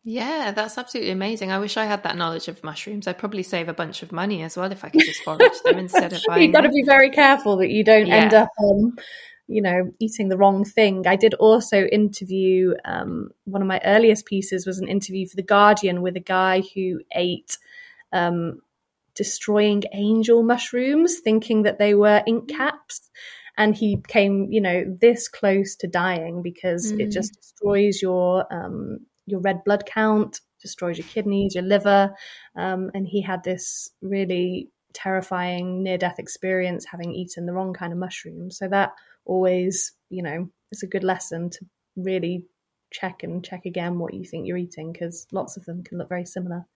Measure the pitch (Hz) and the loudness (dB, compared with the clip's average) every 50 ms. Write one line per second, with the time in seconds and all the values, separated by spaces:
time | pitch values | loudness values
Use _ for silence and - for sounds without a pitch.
0 | _ 226 220 254 240 262 320 311 269 208 202 214 214 220 - - 247 - - 240 | _ -8 -6 -6 -6 -4 -4 -4 -4 -4 -4 -4 -6 -6 -8 -12 -12 -8 -8 -6
1 | 220 - 185 190 190 208 226 214 202 190 190 196 208 202 - 226 220 214 208 202 | -4 -4 -4 -4 -4 -4 -4 -6 -6 -4 -4 -4 -4 -4 -2 -4 -2 -2 -2 -4
2 | - 170 - 175 175 165 165 165 - - 165 - - 160 151 - - 208 214 208 | -4 -6 -4 -4 -4 -4 -4 -6 -10 -12 -14 -12 -12 -12 -12 -10 -12 -10 -10 -8
3 | 196 180 180 - - 208 214 190 180 - - 175 165 170 165 - 170 156 - - | -6 -8 -8 -6 -8 -6 -6 -6 -6 -4 -6 -6 -6 -6 -6 -6 -8 -8 -8 -14
4 | - 170 - 165 185 202 208 170 160 165 - 180 180 196 196 190 - - - 311 | -14 -10 -8 -6 -4 -4 -4 -4 -6 -8 -6 -6 -6 -6 -6 -10 -12 0 2 2
5 | 320 330 - - - - 156 160 403 415 - - - 508 - 185 381 - - 359 | 2 2 -2 -8 -8 -8 4 6 6 6 6 2 0 0 2 2 0 0 2 2
6 | 180 175 180 - - 440 453 392 330 320 - 302 320 294 277 294 247 285 269 262 | 2 2 -6 -4 -2 0 4 6 6 6 6 6 6 6 2 2 4 6 8 8
7 | 269 269 269 302 294 269 277 269 269 214 202 185 190 - - 214 214 220 220 214 | 8 6 6 6 6 6 6 4 2 0 2 2 2 2 2 2 6 8 8 8
8 | 214 214 214 214 214 208 220 214 226 220 - 220 208 202 196 202 220 240 240 - | 8 6 6 6 6 8 8 8 6 6 0 2 4 4 4 4 4 0 0 -6
9 | - - - - - - - _ _ - - 214 202 185 180 180 185 185 - _ | -18 -20 -20 -20 -20 -20 -20 _ _ -4 -2 0 0 2 2 0 0 -2 -4 _
10 | 226 220 220 - 208 190 185 185 196 196 196 190 202 202 - 226 220 202 190 190 | -6 -6 -4 -4 -2 -2 2 4 4 4 4 2 -2 0 2 4 4 4 2 0
11 | 180 180 196 196 220 220 - - 214 220 220 240 220 - 220 202 190 - - 214 | 2 2 4 6 4 4 4 6 6 6 6 6 4 2 2 2 2 4 2 2
12 | 208 202 208 - 190 185 190 190 190 185 185 185 185 180 175 - - - 87 85 | 2 0 -2 -6 -8 -6 -2 0 2 2 4 4 2 2 0 -2 -6 -8 -6 -6
13 | - 185 170 - - - _ _ _ 202 190 196 196 190 190 - - - 202 220 | -6 -6 -8 -8 -10 -10 _ _ _ -8 -4 -4 -2 -2 -2 -2 2 4 4 6
14 | 233 226 214 214 - - 202 196 196 - 190 185 180 185 185 190 185 - 190 202 | 6 6 4 2 -2 -6 -6 -6 -4 -4 -6 -6 -6 -6 -6 -6 -6 -4 -4 -4
15 | 196 - 185 190 185 180 - 190 185 - 208 202 208 208 214 208 208 185 175 180 | -4 -4 -6 -8 -8 -2 -4 -4 0 4 6 8 8 8 6 6 2 -2 0 0
16 | 180 185 180 185 180 - 185 185 185 185 185 190 190 - - 196 190 185 180 - | -2 -4 -4 -6 -4 -2 0 2 2 4 2 2 0 -2 -6 -4 -4 -4 -4 -6
17 | - _ - - 180 180 175 - _ - - - _ _ - - - - _ _ | -8 _ -4 -2 -2 -2 -2 -6 _ -10 -12 -12 _ _ -20 -20 -20 -20 _ _
18 | _ _ - 180 175 175 175 170 170 165 - - _ _ _ _ _ _ _ _ | _ _ -2 0 0 0 0 -2 -2 -4 -6 -10 _ _ _ _ _ _ _ _
19 | _ _ _ - 208 - - - - - 208 208 208 208 208 202 202 - - 202 | _ _ _ -6 -6 -6 -6 -8 -2 0 2 4 4 4 2 0 -2 -4 -6 -2
20 | 208 208 220 226 220 226 233 233 226 226 240 240 - - - 240 254 269 285 311 | 0 2 2 2 4 6 6 6 6 4 2 0 -2 -4 -4 -2 0 2 2 2
21 | 330 349 339 - _ 226 220 220 220 - 226 214 208 208 208 - 208 208 208 202 | 2 2 0 -2 _ 2 2 2 2 2 0 2 2 2 2 2 2 4 6 6
22 | 208 208 208 208 - 226 226 233 - - 294 - 262 294 - - _ - - - | 6 6 6 4 4 2 -2 -2 -4 -8 -6 -4 -4 -4 -4 -8 _ -18 -18 -18
23 | _ _ _ - - - - - - - _ - 214 214 208 208 226 208 202 190 | _ _ _ -20 -20 -20 -20 -20 -20 -14 _ 0 2 2 2 0 0 -2 -2 -2
24 | - - - 226 202 196 196 196 196 196 214 220 202 185 175 185 - - 185 180 | -6 0 2 2 2 4 2 0 -2 0 -2 -2 0 0 -2 -2 -4 -6 -2 4
25 | 233 233 233 240 - - - - - 196 190 196 196 196 - _ - 175 175 175 | 4 4 4 2 -6 -12 -8 -2 0 2 2 2 0 -2 -6 _ -10 -6 -4 -2
26 | 175 185 180 170 160 165 170 175 175 175 175 - - 185 170 175 175 214 214 214 | -2 -2 -2 -4 -6 -8 -8 -8 -10 -10 -12 -6 -4 -4 -4 -4 -4 -6 -4 -4
27 | 208 208 208 185 214 - - _ _ _ _ _ 208 202 202 196 202 208 196 196 | -4 -4 -4 -6 -6 -8 -10 _ _ _ _ _ -2 0 2 4 2 2 2 0
28 | 196 185 185 180 180 180 180 190 - - - 170 - - - - - - - - | -2 -2 0 0 2 2 2 0 -2 -4 -8 -10 -10 -10 -10 -10 -10 -10 -10 -12
29 | - _ _ _ _ - 196 185 180 196 185 180 - 202 202 202 202 - - 220 | -14 _ _ _ _ -8 -6 -2 -2 -2 -2 -2 0 0 0 0 -2 -6 -4 -2
30 | 220 214 214 214 208 214 - - _ _ _ _ _ 202 - - 185 175 165 170 | 0 2 2 2 0 -2 -6 -18 _ _ _ _ _ -20 -12 -8 -8 -8 -8 -8
31 | 170 - - 220 202 208 202 196 196 196 190 180 180 190 202 202 202 202 202 196 | -12 -8 -8 -6 -4 -2 -2 0 -2 -2 -4 -6 -2 0 0 2 4 4 4 4
32 | 196 196 196 - - - - - - - _ 175 175 185 185 185 190 185 - 196 | 4 2 -2 -12 -20 -20 -20 -20 -20 -18 _ -8 -6 -6 -4 -6 -6 -8 -6 -8
33 | 190 175 185 202 196 196 185 180 180 180 185 175 - - - - - - _ _ | -8 -4 -4 -4 -4 -4 -6 -6 -4 -6 -6 -6 -8 -10 -10 -12 -14 -16 _ _
34 | - 190 196 196 196 180 185 175 180 180 180 185 - _ _ _ _ _ _ - | -10 -6 -4 -4 -2 -2 -2 -2 -2 -2 -4 -8 -10 _ _ _ _ _ _ -10
35 | - 196 190 190 185 - 190 180 180 180 180 175 180 185 185 185 190 190 185 180 | -6 -4 -4 -4 -4 -4 -6 -6 -4 -4 -6 -6 -6 -6 -6 -6 -4 -4 -2 -2
36 | 185 175 175 - 160 - - - - 185 185 185 180 180 175 - - - - 175 | -4 -4 -6 -8 -14 -14 -14 -8 -4 -4 -2 -2 -2 -4 -6 -8 -10 -14 -14 -12
37 | 170 170 - 185 180 175 - 175 175 175 180 185 190 190 180 - 180 170 170 175 | -12 -10 -10 -10 -10 -12 -12 -10 -10 -8 -6 -6 -6 -8 -8 -10 -10 -10 -8 -8
38 | 185 175 - - - 175 165 170 175 185 - - 196 185 196 196 196 - - _ | -8 -10 -12 -16 -18 -18 -16 -16 -16 -16 -12 -10 -8 -4 -2 -2 -2 -2 -6 _
39 | _ _ _ _ _ - 185 185 185 185 185 180 180 185 180 - - - _ _ | _ _ _ _ _ -4 -2 0 2 2 2 0 -2 -2 -4 -4 -8 -8 _ _
40 | _ _ 185 185 175 151 147 170 180 175 _ _ _ _ - - - 185 - 190 | _ _ -12 -10 -8 -8 -8 -8 -10 -10 _ _ _ _ -14 -14 -12 -6 -6 -4
41 | 185 185 185 185 - - 170 165 175 175 - - 180 _ _ _ _ _ _ 190 | -2 -2 -4 -4 -6 -10 -8 -8 -8 -8 -10 -14 -20 _ _ _ _ _ _ -8
42 | 180 190 190 185 170 170 180 180 175 _ _ _ _ _ _ _ _ _ - - | -6 -4 -4 -4 -4 -4 -6 -8 -10 _ _ _ _ _ _ _ _ _ -14 -10
43 | - 185 180 - - 175 170 180 175 - 190 175 _ 180 175 180 170 175 175 170 | -10 -10 -10 -10 -12 -10 -10 -10 -10 -12 -16 -12 _ -8 -8 -6 -6 -4 -4 -6
44 | 170 - - 190 180 - - 170 - - 175 180 180 175 - - 156 165 170 - | -6 -8 -10 -12 -14 -12 -12 -10 -8 -6 -6 -6 -8 -10 -12 -14 -14 -14 -10 -10
45 | 170 170 170 - - _ - 190 - 180 - 190 175 - 170 175 175 - - 175 | -10 -10 -10 -14 -18 _ -10 -10 -8 -10 -12 -18 -16 -14 -14 -14 -14 -12 -12 -12
46 | 170 - 185 180 180 175 - 190 180 180 170 175 175 _ _ | -10 -8 -8 -10 -10 -10 -10 -10 -8 -8 -10 -10 -12 _ _